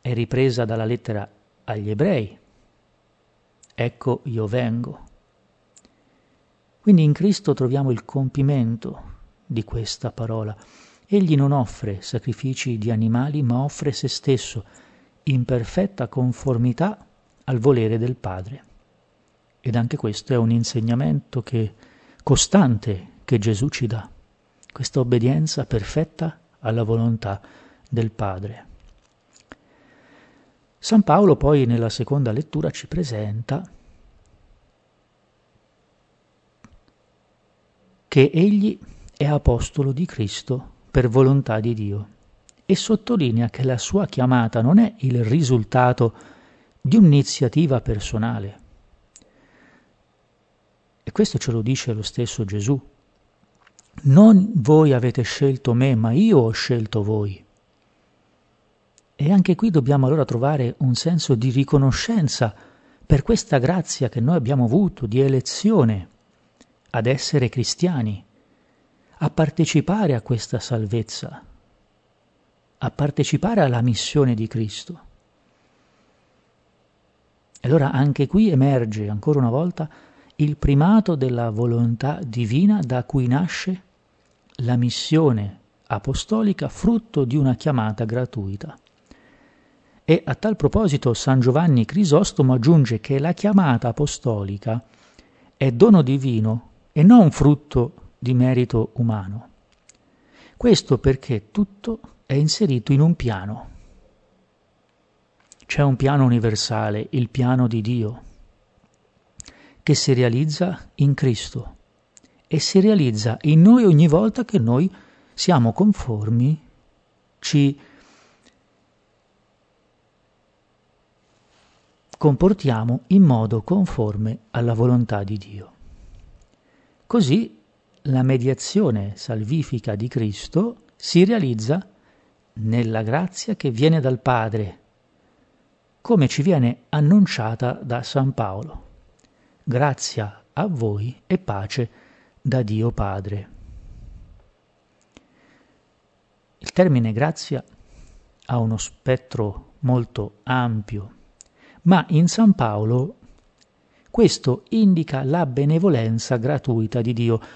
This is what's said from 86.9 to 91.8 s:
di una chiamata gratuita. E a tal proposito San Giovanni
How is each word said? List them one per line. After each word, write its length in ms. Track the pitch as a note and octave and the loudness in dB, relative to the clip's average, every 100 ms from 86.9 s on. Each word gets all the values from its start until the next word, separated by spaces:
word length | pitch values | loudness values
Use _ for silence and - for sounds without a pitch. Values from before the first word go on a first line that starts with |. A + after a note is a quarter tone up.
| A#3 - D3+ B2+ | 0 -2 -4 0
di 100 | D3 | 0
una 200 | C3+ A#2+ | 0 0
chiamata 500 | D#3 A#2+ A2 G2+ A2+ | -2 -2 -2 -4 -4
gratuita. 680 | A#2+ B2 A2 G2 G2 D#3 - _ _ _ - _ _ _ _ _ _ _ _ | -4 -6 -8 -8 -10 -14 -20 _ _ _ -20 _ _ _ _ _ _ _ _
E 200 | - E3 | 0 0
a 100 | - | 0
tal 220 | C3 A3 G#3+ | -4 -4 -2
proposito 560 | C#3+ G3+ G3+ A#2 B2+ | 0 0 0 0 -2
San 280 | A2+ - C3 | -2 0 2
Giovanni 440 | B2 C3+ E3+ B2+ | 2 2 2 2